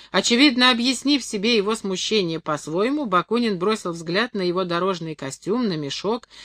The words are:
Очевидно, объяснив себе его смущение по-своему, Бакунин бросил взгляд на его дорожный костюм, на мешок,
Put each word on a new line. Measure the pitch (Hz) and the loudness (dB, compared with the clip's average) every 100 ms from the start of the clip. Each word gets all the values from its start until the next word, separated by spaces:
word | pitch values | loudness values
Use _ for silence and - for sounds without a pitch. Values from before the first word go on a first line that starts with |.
| - | -4
Очевидно, | 185 - 240 294 240 254 | 0 2 6 6 6 4
объяснив | 233 247 240 269 285 | 4 0 0 0 0
себе | - 214 214 233 | 0 -2 2 2
его | 196 226 | 2 -2
смущение | 196 185 - 220 175 160 | -4 -4 0 0 0 -4
по-своему, | - 151 - 165 226 294 254 | -4 -6 -4 -2 0 0 0
Бакунин | 180 - 233 233 185 | 0 2 0 0 0
бросил | 185 220 180 | 0 -2 -4
взгляд | 170 160 180 247 | -8 -4 -2 -2
на | 208 | -2
его | 180 175 180 | -2 0 -2
дорожный | 170 185 180 160 156 | 0 0 -2 -6 -8
костюм, | 135 - 165 233 233 | -10 -8 -4 -2 0
на | 156 | -2
мешок, | 139 - 190 240 - - | -4 -4 -4 -4 -6 -20